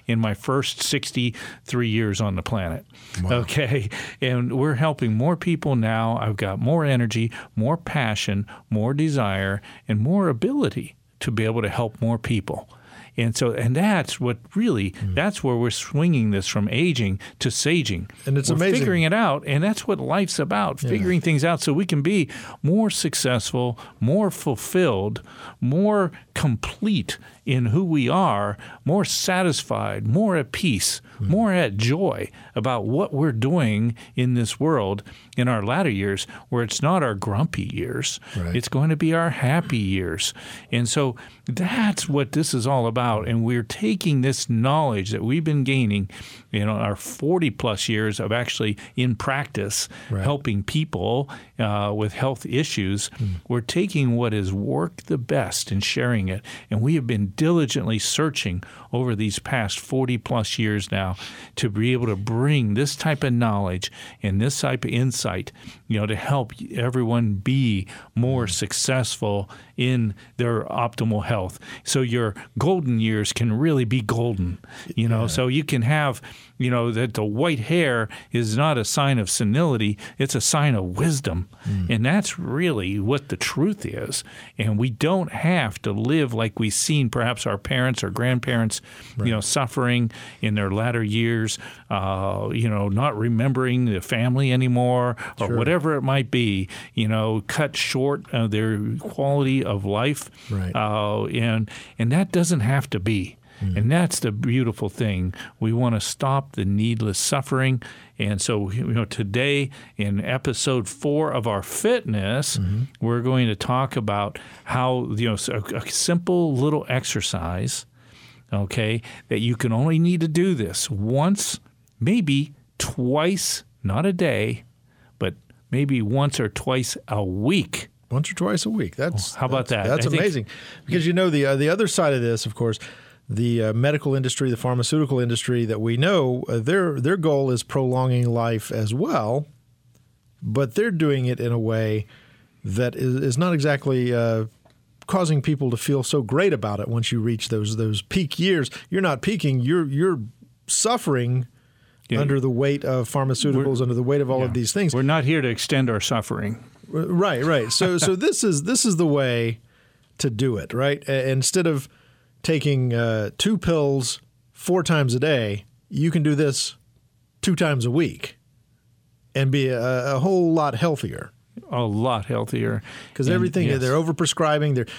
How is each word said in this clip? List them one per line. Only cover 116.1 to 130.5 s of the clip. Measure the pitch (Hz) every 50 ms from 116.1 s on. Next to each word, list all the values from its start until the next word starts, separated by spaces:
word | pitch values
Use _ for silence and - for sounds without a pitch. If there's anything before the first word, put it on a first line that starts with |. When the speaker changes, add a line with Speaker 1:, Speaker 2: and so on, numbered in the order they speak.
| 170 175 175 190 180 175 175 160 139
Speaker 1:
little | 123 135 151 147 147 - -
exercise, | 120 131 120 - - 107 90 - - 87 82 85 87 92 104 127 - - - _ _ - - - - - - - - - - -
okay, | - 101 101 95 - - 110 107 113 117 - - - - - -
that | - 110
you | 110 117 120
can | 113 - 120
only | 113 113 135 160 160 160
need | 165 175 180 170
to | 165 160
do | 151 170 175 196 180
this | 131 107 87 87 - - -
once, | - 98 101 110 127 139 151 185 202 202 - - - - - - _ _ _ _ _ -
maybe | 113 131 202 247 190 147 139 139 147 156 - - _ _ _ -
twice, | - - - - 123 123 131 147 156 180 196 170 - - - - - _ _ _ -
not | 98 95 123 165
a | 196 190
day, | 175 185 156 123 104 104 113 120 - - - _ _ _ _ _ _ - - _ -
but | - 95 - - - _ - _ _ -
maybe | - 127 143 139 139 123
once | 110 101 117 139 143 143 - -
or | 123 104
twice | - - - 135 131 131 123 - - - - -
a | 107 104 101
week. | 92 92 98 104 135 190 190 90 - - - - - _ _ _ - 120
Speaker 2:
Once | 131 156 -
or | -
twice | - 175 196 208 175 -
a | 214
week. | 226 214 135 92 -
That's, | - 135 170 175 104 95 - -
Speaker 1:
Oh, | -
how | 135 131
about | 135 135 120 -
Speaker 2:
that's, | 127 107 98
Speaker 1:
that? | 113 135
Speaker 2:
that's | 156 120 127
Speaker 1:
I |
think | - 160
Speaker 2:
amazing. | 185 208 160 131 107 -